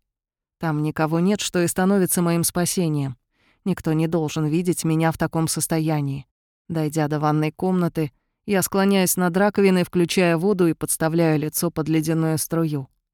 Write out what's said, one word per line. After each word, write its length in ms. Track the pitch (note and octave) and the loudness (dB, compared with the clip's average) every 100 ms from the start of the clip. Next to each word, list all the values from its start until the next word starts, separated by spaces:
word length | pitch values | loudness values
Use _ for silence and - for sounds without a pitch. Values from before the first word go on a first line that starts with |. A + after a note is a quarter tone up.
| _ _ _ _ _ _ | _ _ _ _ _ _
Там 240 | E3 D3+ | -4 -2
никого 360 | D3+ D3+ D#3 E3 | -2 -2 0 2
нет, 200 | F3+ G#3 | 2 0
что 240 | - F3+ | -2 -2
и 40 | E3+ | 0
становится 540 | - F#3 G3+ F3 - | 0 2 2 2 0
моим 220 | F3 E3+ | 2 0
спасением. 760 | E3 F3+ E3+ - E3 D3 C3+ B2 _ _ _ _ G3 | 0 -2 -2 0 -2 -2 -4 -8 _ _ _ _ -4
Никто 280 | F3 - | -2 0
не 140 | D#3 E3 | 0 0
должен 380 | E3 D3+ D#3+ D3+ | 0 -2 -2 0
видеть 380 | E3 F3+ D#3+ | 0 0 -2
меня 280 | D#3+ D#3+ E3 | 0 2 0
в 60 | - | 0
таком 300 | D#3+ E3 D#3+ | -4 -2 -2
состоянии. 800 | - - E3 D#3 D3+ C#3 C3+ - _ _ _ - | -2 -2 -2 0 -2 -2 -6 -12 _ _ _ -8
Дойдя 380 | E3 D3+ D#3+ D3 | -4 -2 -2 -2
до 120 | D3+ | 0
ванной 320 | D3+ D3+ D#3 | 0 0 -2
комнаты, 600 | - F#3 F#3 E3+ - D#3 - _ _ - | -2 -2 0 0 -2 -6 -8 _ _ -2
я 160 | G3 | -2
склоняюсь 560 | - G3 G3 G3 F3+ - | 0 2 2 4 2 0
над 180 | F3+ F3+ | 0 2
раковиной, 480 | G#3 G3+ G3 F#3 | 2 4 4 4
включая 540 | E3+ F3+ E3+ - F3 E3 | 2 0 0 2 2 2
воду 300 | F#3+ F#3+ E3+ | 0 2 2
и 60 | |
подставляю 680 | D#3 D#3 - D#3+ E3 E3 D3+ | 0 -4 -4 0 2 2 2
лицо 320 | D3+ - E3+ | -2 -4 -4
под 180 | D#3+ D3+ | -4 0
ледяную 480 | D#3+ D#3 D#3+ D#3+ D#3 | 0 0 0 0 -2
струю. 500 | - E3 E3 D3 C3 _ _ | -2 -2 -2 -4 -8 _ _